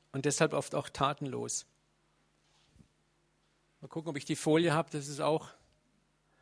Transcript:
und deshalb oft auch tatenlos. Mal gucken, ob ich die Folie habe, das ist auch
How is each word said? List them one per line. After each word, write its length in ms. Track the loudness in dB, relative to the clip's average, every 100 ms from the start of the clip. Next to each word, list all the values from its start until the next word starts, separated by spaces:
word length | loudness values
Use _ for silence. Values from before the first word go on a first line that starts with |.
| _
und 120 | -4
deshalb 280 | 0 2 2
oft 240 | 2 -2 -4
auch 120 | -4
tatenlos. 800 | -2 -2 0 -6 -6 -6 -8 -10 _ _ _ _ _ _ _ _ _ _ -20 _ _ _ _ _ _ _ _ _ _
Mal 80 | -12
gucken, 220 | -8 -6
ob 60 | -6
ich 80 |
die 120 | -4 0
Folie 360 | 4 6 6
habe, 160 | 2 0
das 160 | -6 -8
ist 100 | -2
auch 300 | 0 0 -4 -18 _ _ _ _ _ _ _ _